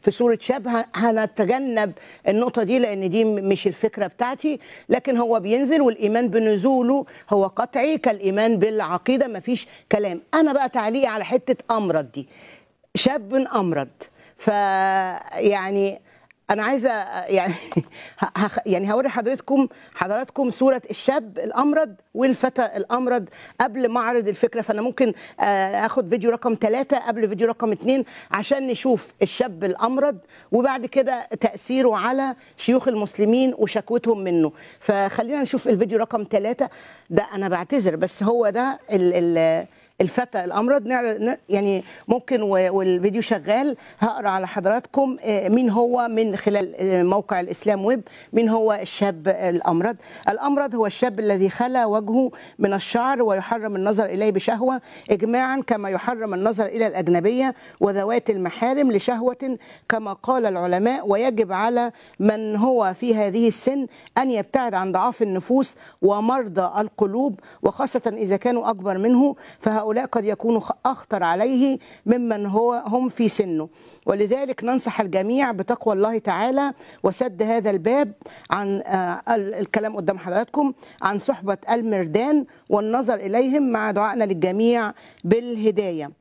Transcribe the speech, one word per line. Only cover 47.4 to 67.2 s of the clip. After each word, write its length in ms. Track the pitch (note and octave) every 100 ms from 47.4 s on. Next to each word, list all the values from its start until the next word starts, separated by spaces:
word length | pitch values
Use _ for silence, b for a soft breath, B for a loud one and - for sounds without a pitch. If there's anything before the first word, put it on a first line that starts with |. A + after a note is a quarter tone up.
| F3+ F3 - G3 G3
ويب، 160 | B3 - B B
مين 160 | A3 A#3
هو 240 | A3+ A3
الشاب 540 | G#3 F#3+ - G3+ E3 D#3
الأمرد. 680 | F#3 F#3 F3 - E3 G3 A#3+ B B -
الأمرد 460 | G#3+ C#4 C#4+ C#4+ A3+
هو 100 | G#3+
الشاب 340 | - B3 G#3
الذي 300 | G#3+ G3 F#3+
خلا 360 | - A#3+ B3+ A3+
وجهه 460 | G#3 G#3 A3+ B3+ B B B
من 140 | G3+
الشعر 480 | G3 - A#3 B3 C#4
ويحرم 540 | A3+ F#3+ F#3+ A#3 G#3+ G3
النظر 300 | G3 G#3 G#3
إليه 260 | F#3 G#3+
بشهوة 500 | G3 - A3+ B3+ C4 B B B
إجماعًا، 520 | G3+ A3 A#3+ C4 C4+ B3+
كما 220 | A3 G3+
يحرم 440 | F#3 - A#3+ A3
النظر 320 | F#3 G3+ G#3 G#3+
إلى 220 | A3+ A3
الأجنبية 680 | E3+ E3+ F3 F3+ B3 C4 B3+ B B
وذوات 500 | G3+ G3 G3 A#3+ A#3
المحارم 640 | G3+ F3+ - A#3 C4+ C#4
لشهوة، 640 | G#3 G#3+ A#3+ B3 B3 C4+ A#3+ B B B
كما 240 | A3+ G#3+
قال 320 | F#3+ - C4 A3
العلماء، 600 | F3+ F3+ F3+ A3 C4+ G#3
ويجب 440 | G3+ B3+ A3 G#3
على 400 | F#3 A3 A#3+ A#3+ B B B
من 360 | G3+ G#3+ A3 G#3
هو 380 | A#3+ B3 G3
في 220 | F#3 A#3+ A3
هذه 320 | G3+ G3 A#3
السن 400 | - - C#4 B3+ B B -
أن 140 | C4+
يبتعد 420 | A#3 G3 C4+ A#3+
عن 180 | G3 F#3+
ضعاف 300 | F3+ A3 A#3
النفوس 540 | G#3+ F#3 - B3+ C4 - B B
ومرضى 800 | F#3 G3+ A3 C4 A3 F3+ F3+ G3+
القلوب، 580 | G#3+ - G#3 G#3